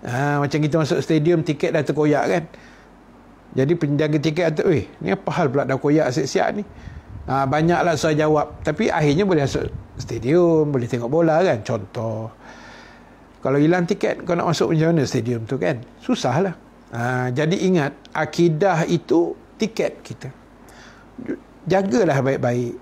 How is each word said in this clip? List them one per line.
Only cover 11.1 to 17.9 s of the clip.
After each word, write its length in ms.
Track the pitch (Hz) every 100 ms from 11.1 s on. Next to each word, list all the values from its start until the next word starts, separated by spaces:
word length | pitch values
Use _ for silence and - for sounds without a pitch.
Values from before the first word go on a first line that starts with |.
| 151 165 156 185
kan? 160 | 127
Contoh. 720 | 101 113 98 - 113 110 113 - - - - - - - - - - - -
Kalau 160 | 139
hilang 240 | 151 180 175
tiket, 400 | 196 - - -
kau 80 |
nak 160 | 175 175
masuk 240 | 160 -
macam 160 | 160 160
mana 160 | 170 131
stadium 400 | 135 113 120 113
tu, 160 | 131
kan? 160 | - 120 120 -
Susahlah. 560 | - 254 131 127 190 165 - - -
Ha, 400 | 120 120 127 127
jadi, 320 | 123 156 190
ingat, 320 | 185 185 143